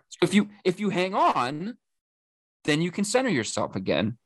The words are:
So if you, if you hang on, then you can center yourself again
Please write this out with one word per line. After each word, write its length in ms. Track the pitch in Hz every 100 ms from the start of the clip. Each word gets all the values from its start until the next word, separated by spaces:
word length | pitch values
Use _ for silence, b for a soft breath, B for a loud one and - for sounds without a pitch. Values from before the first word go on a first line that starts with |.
| _
So 100 | -
if 140 | 175 202
you, 140 | 202 B
if 160 | 185 180
you 120 | 202
hang 240 | 175 185 214
on, 640 | 339 - 123 151 196 - _ _ _ _ _ _ _ _ -
then 180 | 147
you 80 | 175
can 120 | 170
center 260 | 202 247 262
yourself 460 | 143 107 - 95 98
again 440 | 95 78 110 123